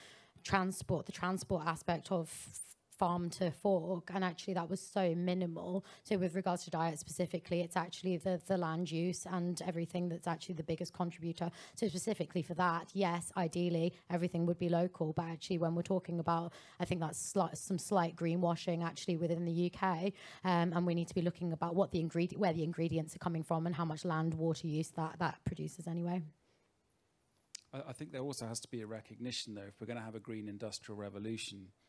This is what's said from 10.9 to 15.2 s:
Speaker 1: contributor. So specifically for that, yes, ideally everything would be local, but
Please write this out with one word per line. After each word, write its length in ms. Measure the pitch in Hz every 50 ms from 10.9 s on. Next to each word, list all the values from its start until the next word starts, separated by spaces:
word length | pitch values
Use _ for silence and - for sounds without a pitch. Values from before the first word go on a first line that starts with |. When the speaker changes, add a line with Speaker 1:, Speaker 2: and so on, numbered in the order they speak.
| -
Speaker 1:
contributor. 580 | - 180 170 165 - 160 170 165 - 175 170 - - - - -
So 120 | - 233 208
specifically 540 | 151 180 - - 208 - 165 - - 180
for 120 | 156 - 175
that, 340 | 151 185 175 165 170 165 - -
yes, 380 | 190 196 175 170 175 170 - - 190
ideally 560 | 180 160 - 175 175 175 170 165 165 175 175 - - -
everything 360 | 175 175 175 175 - 170 170
would 140 | 170 175 170
be 100 | 185 170
local, 440 | 175 170 170 185 - - 165 156 156
but 120 | -